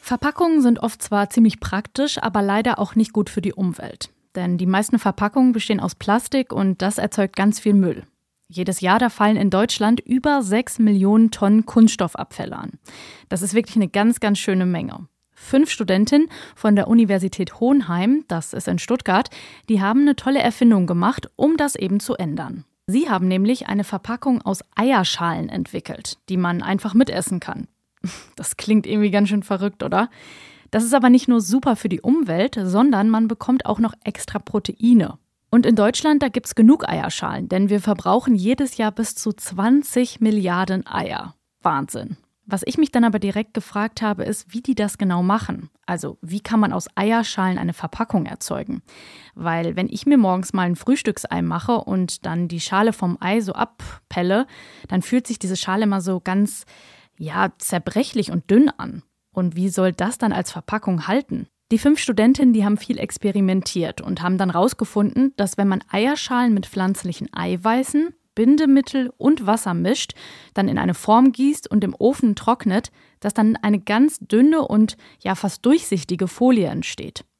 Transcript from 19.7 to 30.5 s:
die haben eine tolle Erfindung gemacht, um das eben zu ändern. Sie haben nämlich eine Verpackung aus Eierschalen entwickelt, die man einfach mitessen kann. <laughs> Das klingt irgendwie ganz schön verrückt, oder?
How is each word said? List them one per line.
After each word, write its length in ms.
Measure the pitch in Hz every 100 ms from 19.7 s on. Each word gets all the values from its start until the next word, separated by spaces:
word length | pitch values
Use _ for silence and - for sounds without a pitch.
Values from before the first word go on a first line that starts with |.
die 100 | 220
haben 220 | 196 240
eine 140 | 285 277
tolle 240 | - 277
Erfindung 460 | - - 240 214 175
gemacht, 440 | 175 185 262 - _
um 200 | 294 320
das 200 | 294 -
eben 220 | 190 202
zu 160 | -
ändern. 520 | 254 175 143 139 - - _ -
Sie 220 | 214 320
haben 180 | 196 185
nämlich 420 | 185 202 254 -
eine 160 | 202
Verpackung 580 | 202 190 - 240 - 247
aus 180 | - 196 -
Eierschalen 720 | - 233 254 185 - 170 165 170
entwickelt, 720 | 185 175 - - - - - _
die 80 | 185
man 260 | 175 175
einfach 300 | - 196 214
mitessen 480 | 196 269 - 165 185
kann. 280 | - - - _ _ _
<laughs> 80 | 175 - - -
Das 220 | - -
klingt 280 | - 214 -
irgendwie 240 | 214 208
ganz 200 | 202 208
schön 120 | 208
verrückt, 400 | 190 196 202 -
oder? 280 | 143 180 233 - - - -